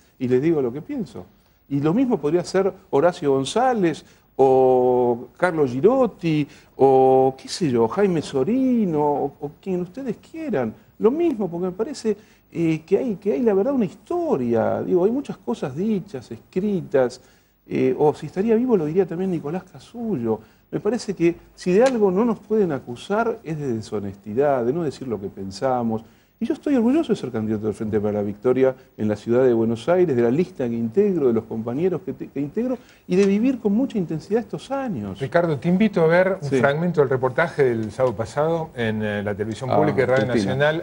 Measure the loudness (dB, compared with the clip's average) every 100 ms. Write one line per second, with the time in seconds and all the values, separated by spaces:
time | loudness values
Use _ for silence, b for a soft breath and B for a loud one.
0 | b b 0 2 2 2 0 -4 -8 -8
1 | -8 -10 -18 b b b -6 -2 2 2
2 | 2 0 0 -2 0 0 0 -2 B 2
3 | 2 2 0 0 0 0 2 2 0 -2
4 | -10 b b 2 4 6 6 4 4 2
5 | 2 0 -4 -2 -2 2 0 2 2 4
6 | 0 -2 -2 0 -2 B B 2 6 6
7 | 6 6 4 0 -10 -4 0 2 2 2
8 | 0 0 -2 -2 0 0 2 2 0 0
9 | 0 0 -4 -6 -12 -10 -6 -4 -4 -8
10 | -10 -10 -12 -12 -6 -2 -4 -6 b 0
11 | 2 2 0 0 -4 -4 -6 -4 -6 -4
12 | -4 -4 b b _ -2 0 0 0 0
13 | 0 -4 -2 0 2 2 2 0 -2 -4
14 | -6 -4 0 0 2 2 2 0 0 2
15 | 2 0 -6 -10 -8 -6 -6 -4 -2 -2
16 | -4 -14 -12 -16 -8 -4 -2 -2 0 2
17 | 2 -2 b b b b -6 0 0 2
18 | 2 0 -6 -4 0 2 2 0 0 0
19 | -2 -2 -4 -4 -6 -10 -10 -20 -20 -10
20 | -6 -4 -2 -4 B B B -6 -4 -4
21 | -4 -2 0 -2 -10 -8 0 4 4 4
22 | 2 2 0 -2 -2 0 0 -2 -6 -12
23 | -4 -2 -2 -4 -8 -8 -4 -4 -4 -8
24 | -8 -12 -8 0 2 2 0 -2 -4 -6
25 | -8 -8 -8 -10 -12 -6 -2 -2 -2 -4
26 | -8 b b b -6 -4 0 0 2 0
27 | 0 -4 -4 -6 -4 -2 -4 -4 -2 -2
28 | -2 -2 -4 -2 0 2 2 0 B -6
29 | -4 -2 0 2 4 4 2 -2 0 2
30 | 2 2 2 2 -2 -4 -4 -4 -2 0
31 | 2 2 2 2 -2 -8 -6 -2 -2 -2
32 | -8 -10 -10 -6 -6 -4 -4 -6 B B
33 | -2 2 4 4 2 0 0 0 0 -2
34 | -4 -6 -2 -4 -4 -10 -8 -6 -4 -6
35 | -6 -6 -2 0 0 0 0 2 2 2
36 | 2 4 2 0 -2 2 2 2 -2 2
37 | 2 2 0 0 -2 2 0 0 -4 -2
38 | -2 -2 -6 -2 -2 -2 -6 -4 -4 -2
39 | -4 -4 -4 -6 -6 -6 -2 0 2 0
40 | 2 2 2 0 0 0 0 0